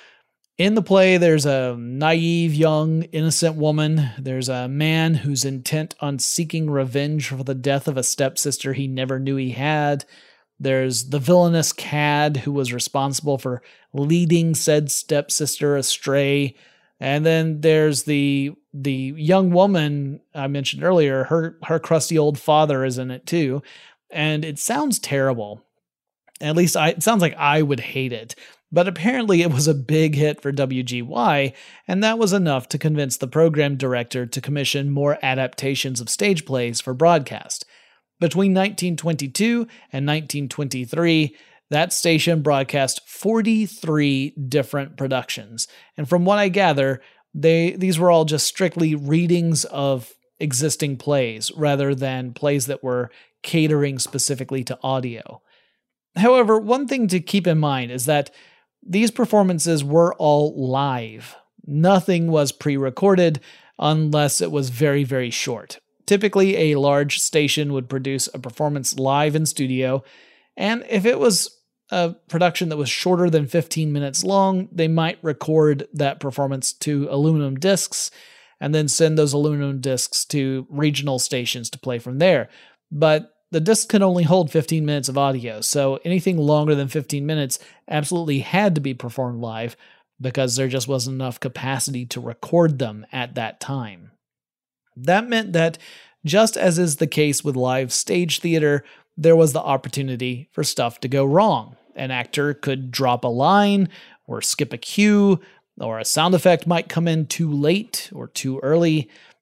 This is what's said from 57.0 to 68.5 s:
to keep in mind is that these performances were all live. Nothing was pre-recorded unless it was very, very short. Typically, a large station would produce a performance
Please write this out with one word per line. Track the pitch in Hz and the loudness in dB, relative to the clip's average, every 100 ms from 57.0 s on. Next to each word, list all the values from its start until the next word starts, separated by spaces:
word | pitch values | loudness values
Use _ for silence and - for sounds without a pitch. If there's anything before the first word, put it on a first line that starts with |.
| 208 | 0
to | 180 | 0
keep | - 202 175 | 0 0 2
in | 160 | 2
mind | 151 135 123 | 2 -2 -4
is | 127 123 | -4 0
that | 147 143 - - _ _ _ - | 0 0 -10 -20 _ _ _ -4
these | 196 233 | 0 2
performances | - 226 208 190 170 170 156 | 2 2 4 4 2 0 0
were | 139 160 170 | 2 4 4
all | - 151 147 151 - 127 | 2 2 4 2 -2 -2
live. | 131 139 123 113 110 - - _ _ - | 0 -2 -2 -8 -14 -20 -20 _ _ -6
Nothing | 147 175 190 185 175 165 | 2 4 4 4 0 2
was | 156 139 | 2 0
pre-recorded | - 151 139 135 - 196 180 170 147 - - _ - | -2 -4 -2 -2 2 4 6 4 2 -6 -20 _ -2
unless | 147 156 156 151 147 - | 0 2 2 2 2 0
it | 165 | -2
was | 147 127 | -2 -4
very, | 123 151 143 | 0 2 2
very | 131 135 123 | 0 -2 -4
short. | - - 113 - - _ _ - | -6 -6 -8 -12 -20 _ _ 0
Typically, | 202 202 196 196 190 | 2 2 2 2 4
a | 156 143 | 2 2
large | 143 143 147 - | 2 2 0 -2
station | - 160 147 151 143 | -2 -2 -2 -2 -2
would | 139 123 | -4 -4
produce | 135 135 135 - | -6 -4 -4 -6
a | 135 | -8
performance | 123 | -14